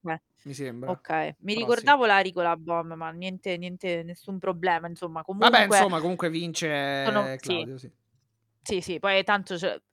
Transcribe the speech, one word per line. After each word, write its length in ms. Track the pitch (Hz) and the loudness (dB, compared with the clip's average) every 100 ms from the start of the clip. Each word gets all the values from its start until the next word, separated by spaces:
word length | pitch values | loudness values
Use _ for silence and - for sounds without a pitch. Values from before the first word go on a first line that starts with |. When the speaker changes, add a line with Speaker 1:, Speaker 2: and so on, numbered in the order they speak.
Speaker 1:
ok. 180 | 175 160 _ _ | -8 -8 _ _
Speaker 2:
Mi 100 | 143 | -14
sembra, 380 | 139 135 117 131 | -10 -10 -8 -8
Speaker 1:
Ok, 440 | 180 - 160 156 156 | -8 -4 -4 -4 -6
mi 140 | 190 | -6
Speaker 2:
però 180 | 214 233 | -2 2
sì. 220 | 233 226 | 2 6
Speaker 1:
ricordavo 120 | 285 240 | 6 6
la 140 | 196 | 4
Ricola 360 | 190 180 170 165 | 2 0 0 0
Bomb, 360 | 165 170 165 | -2 -4 -4
ma 180 | 165 165 | -8 -10
niente, 460 | 165 185 185 196 175 | -8 -10 -8 -6 -4
niente, 460 | 180 180 190 170 | -6 -8 -4 -4
nessun 360 | 170 175 - 190 | -4 -12 -10 -6
problema, 480 | 190 175 180 165 170 | -4 -2 0 0 -2
insomma, 360 | 170 175 160 160 196 | -8 -8 -8 -8 4
Speaker 2:
Vabbè, 260 | 233 240 | 6 8
Speaker 1:
comunque 20 | 208 | 6
Speaker 2:
insomma, 340 | 202 190 165 | 6 6 2
comunque 300 | 160 185 175 165 170 160 165 143 139 139 | -2 -2 -2 -4 -6 -4 -2 -2 -2 -2
Speaker 1:
sono, 300 | 135 208 135 | 0 0 -2
Speaker 2:
vince 40 | 135 | -4
Speaker 1:
sì. 20 | |
Speaker 2:
Claudio, 360 | - 175 165 131 | -4 -4 -4 -12
sì. 140 | 127 _ _ _ _ _ _ _ | -16 _ _ _ _ _ _ _
Speaker 1:
Sì, 200 | - 185 | -6 -6
sì, 180 | 170 165 | -4 -2
poi 240 | 196 190 | 2 2
tanto 340 | 190 202 185 175 | 2 0 -2 -4
ce, 260 | 175 85 _ | -4 -6 _